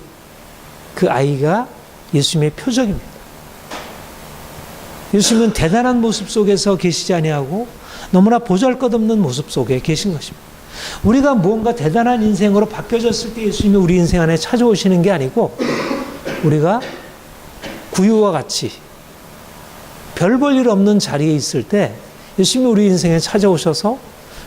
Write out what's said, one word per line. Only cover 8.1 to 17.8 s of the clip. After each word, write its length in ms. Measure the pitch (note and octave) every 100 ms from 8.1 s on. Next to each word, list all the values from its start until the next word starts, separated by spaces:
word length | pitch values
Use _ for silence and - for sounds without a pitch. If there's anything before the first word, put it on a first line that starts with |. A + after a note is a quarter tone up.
너무나 260 | F#3 G3+ A#3
보잘것없는 800 | A#3 F#3 B3+ B3 B3 A#3 A3 A3
모습 300 | D3+ B2 -
속에 300 | C#3+ A#2 B2+
계신 320 | - D#3 G3+
것입니다. 340 | D#3 - - - - - - - -
우리가 320 | G3 C4 C#4+
무언가 400 | B3 F3 A3 A3
대단한 480 | A#3 D#3 A#3 A#3 A#3+
인생으로 440 | G#3+ F#3+ G#3 G3+ G#3+
바뀌어졌을 680 | - - A#3 A3+ - A3
때 120 | A3+ G#3+
예수님이 300 | - G#3 G3+
우리 200 | F3 F3+
인생 240 | E3+ F3
안에 160 | E3 D#3+
찾아오시는 680 | - A#3 A#3+ G3+ G3 F3+
게 80 | F3+
아니고, 460 | F3 C3 A#3 B3+ - B3 - - - - - - -
우리가 360 | D3+ D3+ D#3+ A3+ - - - - - - - - - -